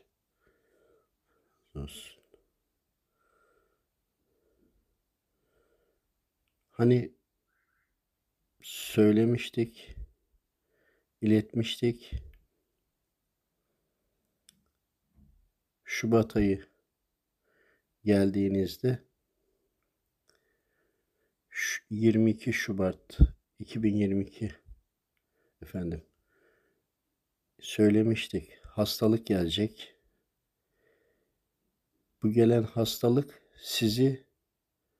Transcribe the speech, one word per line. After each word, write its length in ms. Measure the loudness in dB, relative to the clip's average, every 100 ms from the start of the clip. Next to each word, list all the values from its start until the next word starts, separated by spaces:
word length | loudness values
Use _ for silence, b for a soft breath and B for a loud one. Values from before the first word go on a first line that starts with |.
| _ _ _ _ _ _ _ _ _ _ _ _ _ _ _ _ _ -16
Olsun. 480 | -16 -16 -20 -20 _ _ _ _ _ _ _ _ _ _ _ _ _ _ _ _ _ _ _ _ _ _ _ _ _ _ _ _ _ _ _ _ _ _ _ _ _ _ _ _ _ _ _ _ _
Hani 420 | 0 2 2 0 -12 _ _ _ _ _ _ _ _ _ _ _ _ _ _
söylemiştik, 1300 | -18 -16 -4 2 4 4 2 -2 -4 -6 -6 -8 -20 -20 -20 _ _ _ _ _ _ _ _ _ _ _
iletmiştik. 920 | 2 2 2 -4 -6 -4 -4 -4 -10 -12 -12 -20 _ _ _ _ _ _ _ _ _ _ _ _ _ _ _ _ _ _ _ _ _ _ _ _ _ _ _ _ _ _ _ _ _ _
Şubat 520 | -14 -8 0 2 2 0
ayı 300 | 0 0 -6 _ _ _ _ _ _ _ _ _ _ _ _ _
geldiğinizde 1000 | 0 2 2 0 0 -2 -4 -4 -4 -4 -10 _ _ _ _ _ _ _ _ _ _ _ _ _ _ _ _ _ _ _ _ _ _ _ _
şu 340 | -10 -8 -8 -8
yirmi 420 | 2 4 4 2
iki 220 | 2 -4
Şubat 640 | -4 -4 -2 -2 -4 -12 4 4 4 _ -20
iki 240 | -12 -2
bin 120 | -2 0
yirmi 280 | 0 -2
iki 280 | -4 -8 -12 -12 -20 -20 _ _ _ _ _ _ _ _
efendim 440 | -14 -10 -8 -10 -14 _ _ _ _ _ _ _ _ _ _ _ _ _ _ _
söylemiştik. 920 | -10 2 4 4 2 -2 -4 -8 -10 -18 -12
Hastalık 600 | -6 -4 0 0 0 0
gelecek. 680 | -2 0 -2 -4 -6 -20 _ _ _ _ _ _ _ _ _ _ _ _ _ _ _ _ _ _ _ _ _ _ _
Bu 80 | 0
gelen 320 | 4 6 4
hastalık 800 | 0 -2 -4 0 0 0 -2 -10 _ -20
sizi 640 | -10 -2 0 2 0 0 -10 _ _ _ _ _ _